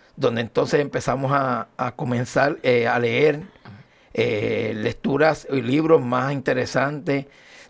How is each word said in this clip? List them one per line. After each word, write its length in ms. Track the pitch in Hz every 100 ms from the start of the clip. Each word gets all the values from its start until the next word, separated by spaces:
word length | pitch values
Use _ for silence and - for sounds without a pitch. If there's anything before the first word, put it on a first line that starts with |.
| _ -
donde 260 | 135 117
entonces 380 | 117 - 143 151
empezamos 520 | 139 - 127 127 135
a, 360 | 143 135 120 - -
a 180 | 127 -
comenzar, 640 | 139 120 123 139 139 165
eh, 240 | 135 123 117
a 120 | 120
leer, 440 | 120 120 151 147 190 - - - - _ _
eh, 600 | - 120 110 113 107 110 107
lecturas 720 | 107 - - 139 156 - -
y 120 | 135
libros 400 | 117 143 160 160
más 320 | 123 123 131
interesantes, 920 | 143 127 127 120 131 135 151 139 139 139 - - - -